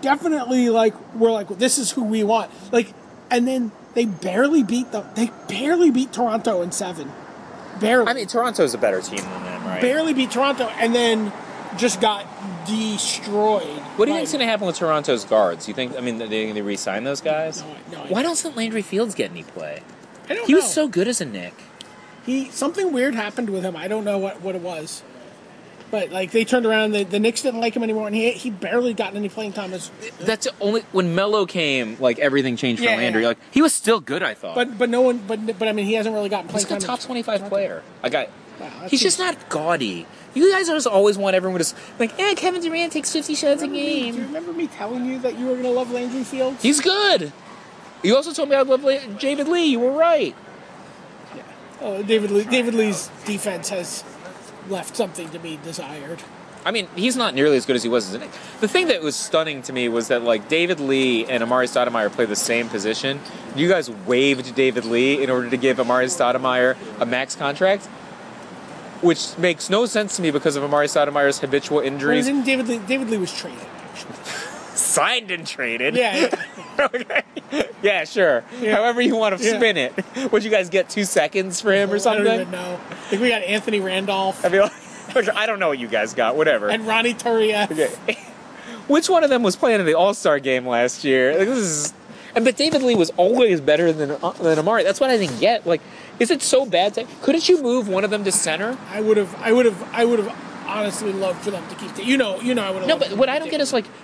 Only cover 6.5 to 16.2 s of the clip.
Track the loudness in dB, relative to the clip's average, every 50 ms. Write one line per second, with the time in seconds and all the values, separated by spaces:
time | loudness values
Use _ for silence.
6.5 | 0 0 -2 -2 -4 -6 -6 -6 -8 -8 -12 -12 -14 -16 -18 -18 -18 -18 -18 -18
7.5 | -18 -18 -16 -14 -6 -2 2 4 4 4 4 2 0 -2 -4 -4 -2 0 0 0
8.5 | 2 2 2 2 2 2 2 2 2 0 -2 -4 -6 -8 -8 -8 -8 -10 -10 -10
9.5 | -10 -8 -6 -6 -4 0 0 2 2 2 0 0 0 0 0 0 0 0 0 0
10.5 | 0 0 -4 -6 -2 -2 0 2 2 2 2 2 2 2 0 -4 -6 -10 -12 -14
11.5 | -14 -14 -14 -12 -4 0 0 0 2 2 2 2 2 0 -4 -12 -14 -14 -12 -10
12.5 | -10 -10 -6 -4 -4 -2 -2 -2 -2 -4 -4 -4 -4 -6 -6 -4 0 2 2 4
13.5 | 2 2 0 -4 -8 -10 -12 -4 0 2 2 4 2 2 0 -2 -2 0 0 0
14.5 | 0 0 0 -2 -2 0 0 2 2 2 2 2 0 0 0 2 4 4 4 4
15.5 | 2 -2 -6 -8 -6 -4 -4 -4 -6 -6 -4 -4 -4 -4